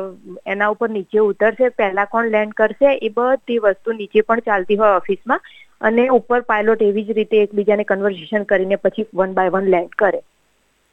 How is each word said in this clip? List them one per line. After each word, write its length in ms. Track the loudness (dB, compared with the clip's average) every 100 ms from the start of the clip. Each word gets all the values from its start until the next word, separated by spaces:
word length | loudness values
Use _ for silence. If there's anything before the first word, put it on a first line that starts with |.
| -4 -12 -20 -16 -8
એના 220 | -2 -2
ઉપર 220 | -2 -4
નીચે 280 | -4 -2 0
ઉતરશે, 500 | 0 2 0 2 -2
પહેલા 360 | 0 -2 -2
કોણ 220 | -2 -2 -2
લેન્ડ 260 | -2 -2
કરશે, 420 | 0 -2 2 2
એ 140 | 2 -2
બધી 500 | -2 0 -2 -2 0
વસ્તુ 340 | 0 0 -4
નીચે 280 | -6 -2 0
પણ 200 | 2 0
ચાલતી 360 | 0 -2 0 2
હોય 120 | 4
ઓફિસમાં 520 | 2 0 -6 -2 -4 -4 -20 -20 -4
અને 280 | 0 2 2
ઉપર 320 | 2 2 -2
પાયલોટ 420 | 0 -2 0 2
એવી 220 | 2 0
જ 60 | -2
રીતે 260 | -2 0 2
એકબીજાને 480 | 2 0 0 0
કન્વર્સેશન 580 | 0 0 -2 -4 -4 -4
કરીને 340 | 0 0 0 0
પછી 260 | -2 -4
one 280 | -8 -2 -2
by 240 | 0 0
one 120 | 0 0
લેન્ડ 220 | 0 0
કરે. 340 | -2 -2 -2 -8 _ _ _ _ _ _